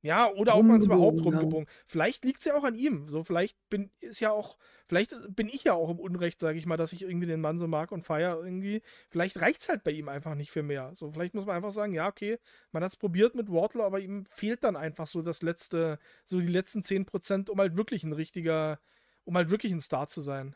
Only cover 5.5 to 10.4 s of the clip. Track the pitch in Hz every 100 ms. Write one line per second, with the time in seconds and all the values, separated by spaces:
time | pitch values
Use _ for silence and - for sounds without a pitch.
5.5 | 269 311 180 160 170 190 180 175 - 165
6.5 | 160 165 165 160 175 185 175 175 160 156
7.5 | 170 170 156 165 190 165 156 175 165 180
8.5 | 185 196 214 _ - _ 170 185 190 170
9.5 | 311 - 285 - 156 147 139 151 147